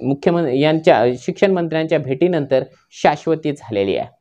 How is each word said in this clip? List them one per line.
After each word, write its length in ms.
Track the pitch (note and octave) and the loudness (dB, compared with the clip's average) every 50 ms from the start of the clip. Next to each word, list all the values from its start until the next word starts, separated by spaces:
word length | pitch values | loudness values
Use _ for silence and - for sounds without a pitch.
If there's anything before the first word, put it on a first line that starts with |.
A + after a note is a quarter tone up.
मुख्यमं-, 460 | A#2+ C3 C#3 C#3 - F#3+ E3+ F3 E3 C3+ | -4 -4 -2 0 0 0 2 2 0 0
यांच्या, 560 | B2+ C#3 D3 D#3 D#3+ D#3+ D#3+ F#3 D3+ A2 A#2 B2 B2+ B2 | 0 2 2 2 2 2 4 4 4 4 4 2 0 -2
शिक्षण 320 | - - F3 - G3+ G3 | -6 -6 -2 0 2 2
मंत्र्यांच्या 480 | F#3+ F3+ E3+ D#3+ D#3+ D#3+ D#3+ D#3+ E3+ D3+ | 2 0 -2 -2 -2 -4 -2 0 0 -2
भेटीनंतर 640 | C3 B2+ C#3 D3 F3 F3+ F3 D#3 C#3 C3+ C3+ C3 B2+ - - _ _ _ - - | 0 -2 -2 0 0 0 0 0 -2 0 0 -2 -2 -4 -12 _ _ _ -14 -6
शाश्वती 500 | - E3+ D3 D3 - E3 D#3+ D#3 - D3+ | -4 -4 -4 -2 -2 -4 -4 -2 -2 -6
झालेली 440 | C#3+ - - - A2+ G2+ G2 G2 E2+ | -6 -6 -8 -6 -4 -2 -2 0 -2
आहे. 120 | A#1 A#1+ - _ _ | -4 -6 -8 _ _